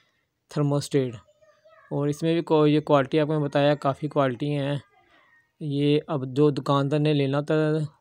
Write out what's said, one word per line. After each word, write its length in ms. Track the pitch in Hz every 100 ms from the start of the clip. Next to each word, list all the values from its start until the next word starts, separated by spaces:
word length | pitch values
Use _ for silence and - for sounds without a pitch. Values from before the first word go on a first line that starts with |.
| _ _ _ _ _
थर्मोस्टेट। 640 | 156 143 143 - 143 127 110 - _ _ _ _ - -
और 180 | 147 147
इसमें 240 | 147 165 165
भी 60 |
को-, 240 | 170 156 151
ये 120 | 147
क्वालिटी 360 | 151 147 131 156
आपको 160 | 147
मैं 80 | 156
बताया, 320 | 143 147 143 143
काफ़ी 320 | 139 135 151
क्वालिटी 400 | 147 135 120 147
हैं। 340 | 147 139 143 - _ _ _ _ _ _ _
ये 380 | 156 139 147 147 -
अब 160 | 151 131
जो 240 | 127 151
दुकानदार 480 | 139 131 139 139 151
ने 140 | 151
लेना 240 | 147 135 143
होता 160 | 147
है 340 | 156 156 156 151 -